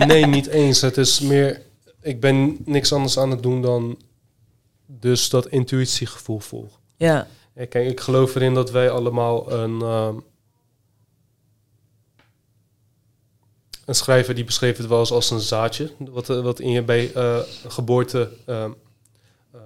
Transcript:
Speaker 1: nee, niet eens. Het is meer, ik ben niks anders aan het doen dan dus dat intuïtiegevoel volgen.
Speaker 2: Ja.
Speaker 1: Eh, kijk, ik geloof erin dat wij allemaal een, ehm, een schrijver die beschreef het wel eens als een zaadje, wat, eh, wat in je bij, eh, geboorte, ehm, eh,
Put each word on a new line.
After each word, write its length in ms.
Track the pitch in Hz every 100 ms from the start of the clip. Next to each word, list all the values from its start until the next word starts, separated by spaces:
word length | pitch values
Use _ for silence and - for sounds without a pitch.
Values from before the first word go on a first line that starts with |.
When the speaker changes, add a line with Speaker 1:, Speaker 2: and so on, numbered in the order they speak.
| 151
Speaker 1:
nee, 180 | 156 147
niet 220 | 139 139
eens. 340 | 151 143 127
Het 160 | 131 139
is 220 | 127 -
meer, 420 | 139 139 139 - - _ _ _
ik 180 | 156 123
ben 380 | 135 135 143 151 -
niks 280 | 143 -
anders 260 | 143 135 131
aan 120 | 135
het 120 | 127
doen 180 | 123 127
dan 360 | 123 123 117 117 _ _ _ _ _ _ _ _ -
dus 420 | 131 123 123 -
dat 180 | 127 -
intuïtiegevoel 920 | 139 123 131 127 - 113 - - 110
volgen. 400 | - 113 107 _ _ -
Speaker 2:
Ja. 300 | 170 151 - - _
Speaker 1:
Eh, 160 | - 123
kijk, 200 | 123 127
ik 100 | 127
geloof 360 | - 131 131 131
erin 180 | 131
dat 180 | 127 117
wij 180 | 123 123
allemaal 640 | 123 120 120 117 117 -
een, 300 | 120 113 113
ehm, 340 | 117 113 110 110 - _ _ _ _ _ _ _ _ _ _ _ _ _ _ _ _ _ _ _ _ _ _ _ _ _ _ _ _ _ _ _ _ _ _ - -
een 100 | 131
schrijver 400 | - 131 127 123
die 80 |
beschreef 340 | 117 - 123 120
het 100 | 117
wel 120 | 117
eens 120 | 117
als 180 | 120 -
een 80 | 113
zaadje, 520 | 104 110 113 - 151 -
wat, 300 | 131 123 120
eh, 120 | 123
wat 180 | 123 120
in 100 | 127
je 100 | 120
bij, 280 | 117 120 120
eh, 240 | 127 120 120 - - 120
geboorte, 640 | - 117 123 123 127 110 113 -
ehm, 260 | 117 110 117 _ _ _ _ _ _ _
eh, 60 | 120